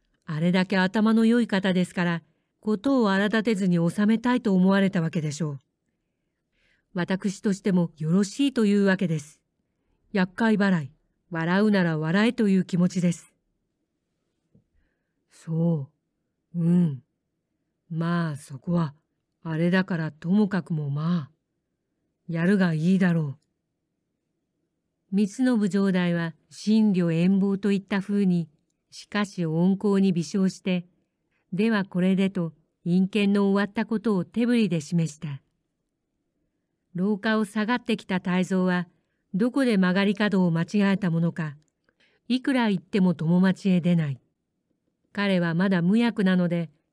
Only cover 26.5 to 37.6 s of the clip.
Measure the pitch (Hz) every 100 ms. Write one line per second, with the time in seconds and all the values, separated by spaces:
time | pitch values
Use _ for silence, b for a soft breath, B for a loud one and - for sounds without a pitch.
26.5 | - 208 220 214 185 170 165 180 196 196
27.5 | 196 202 196 196 202 196 202 190 175 160
28.5 | _ _ _ _ - - 208 202 185 165
29.5 | 160 180 196 208 196 190 170 160 196 190
30.5 | - 190 180 - _ _ _ _ _ _
31.5 | 175 226 214 185 180 185 190 196 190 165
32.5 | - _ _ 170 180 190 214 202 202 196
33.5 | 196 202 226 220 220 226 196 151 220 240
34.5 | 240 208 165 147 170 160 - 151 139 _
35.5 | _ _ _ _ _ _ _ _ _ _
36.5 | _ _ _ _ 175 196 202 226 220 208
37.5 | 220